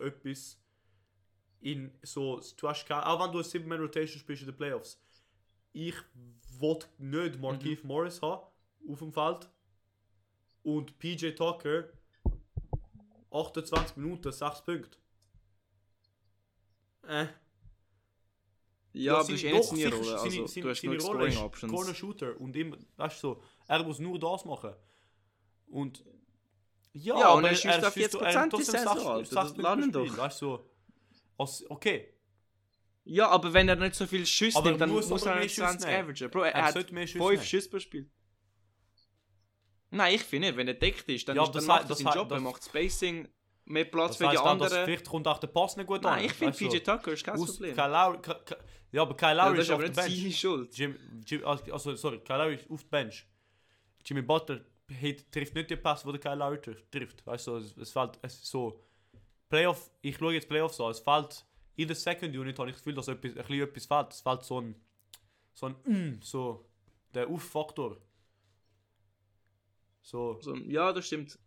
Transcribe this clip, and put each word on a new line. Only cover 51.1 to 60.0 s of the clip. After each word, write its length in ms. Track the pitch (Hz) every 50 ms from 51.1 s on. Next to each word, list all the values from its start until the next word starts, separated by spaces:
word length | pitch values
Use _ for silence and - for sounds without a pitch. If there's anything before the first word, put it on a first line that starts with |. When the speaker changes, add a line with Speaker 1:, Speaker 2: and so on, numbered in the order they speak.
| 117 113 110
Speaker 1:
Jim-, 200 | - 151 147 -
also, 280 | 143 143 135 - - 143
also, 220 | 143 135 147 135
sorry, 240 | 139 - 151 123 113
Kyle 180 | - - 135 139
Lowry 180 | 156 160 147
ist 140 | 127 - -
auf 140 | 156 147 -
der 60 | -
Bench. 360 | - 147 127 107 - - - _ _ _ _ _ _ _ _ _ _ _ _ _ _ _ -
Jimmy 160 | - 139 139
Butler 400 | 123 117 156 160 160 - 139 117 - _ _ _ _ -
hit-, 420 | 135 131 139 147 143 143 - _
trifft 240 | - 151 143 143 -
nicht 140 | 160 160 -
den 100 | 165 147
Pass, 240 | - 160 147 147 -
wo 60 | 143
der 100 | 143 143
Kyle 140 | - 143 143
Lowry 260 | 143 143 139 147 147
trifft, 300 | 147 117 107 - - _
trifft. 340 | - 143 123 - - - -
Weißt 220 | - 120 120 - 123
du, 80 | 120 117
es, 180 | 110 101 -
es 160 | - 120 -
fehlt, 280 | - 131 127 123 - -
es 140 | - 127 -
ist 100 | - -
so, 340 | - - 135 123 113 107 - _ _ _ _ _ _ _ - - _ _ _ _ -
Playoff, 420 | 156 151 175 180 165 - - - _ _